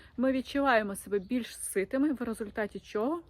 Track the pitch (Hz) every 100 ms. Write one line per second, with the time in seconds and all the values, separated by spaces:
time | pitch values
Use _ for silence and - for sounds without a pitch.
0 | - - 262 262 247 277 277 233 202 196
1 | - 202 185 254 226 - - 196 196 262
2 | 294 247 233 220 208 - 208 196 - 208
3 | 233 339 330